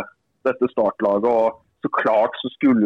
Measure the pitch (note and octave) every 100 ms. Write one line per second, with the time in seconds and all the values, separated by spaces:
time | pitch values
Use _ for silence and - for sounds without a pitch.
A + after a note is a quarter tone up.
0 | - _ _ _ C3 B2+ B2 - G#2 -
1 | G#2+ G2+ A#2+ A#2 A2+ - _ _ - -
2 | B2 G#2+ A#2 - B2+ - C#3+ A#2+